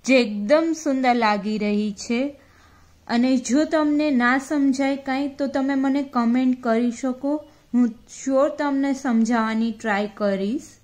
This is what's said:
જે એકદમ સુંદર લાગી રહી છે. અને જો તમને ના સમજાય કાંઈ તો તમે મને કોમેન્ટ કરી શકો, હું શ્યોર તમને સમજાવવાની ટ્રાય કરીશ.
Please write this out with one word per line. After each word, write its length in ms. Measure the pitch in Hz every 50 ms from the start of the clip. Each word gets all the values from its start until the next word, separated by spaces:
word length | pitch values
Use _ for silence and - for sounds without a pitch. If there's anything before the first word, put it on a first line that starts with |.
| -
જે 160 | 233 262 254
એકદમ 520 | 240 208 208 202 202 208 294 311 330 330
સુંદર 420 | 320 - - 302 269 262 262 247 240
લાગી 440 | 247 233 214 208 208 185 214 214 208
રહી 340 | 208 208 208 208 214 214
છે. 280 | 202 - - - 233 233 269 285 285 - - _ _ _ - - - - - _ _ _ _ -
અને 280 | 240 240 247 262 262
જો 280 | 254 254 - 233 294 311
તમને 460 | 311 330 311 302 302 294 294 302 302
ના 280 | 277 240 240 240 254 277
સમજાય 580 | 269 - 311 294 277 277 254 269 277 269 277
કાંઈ 320 | 277 277 269 262 269 285 285
તો 180 | 277 - 285
તમે 280 | 262 - 277 262 269 277
મને 280 | 269 269 277 269 285
કોમેન્ટ 600 | 277 277 - 247 233 233 240 254 262 254 254 247
કરી 280 | - 240 226 226 240 240
શકો, 420 | 233 - - 254 247 254 - 277 294 302 302 - - _ _ _
હું 220 | - 240 247 233 226 - - - -
શ્યોર 340 | - - 269 269 262 277 311
તમને 460 | 294 - 294 285 277 277 277 277 269
સમજાવવાની 760 | 269 - 269 233 226 226 220 247 233 220 220 220 220 226 233
ટ્રાય 340 | 220 226 - 226 202 196 208
કરીશ. 640 | 208 - - 208 202 196 190 190 202 247 320 - - - _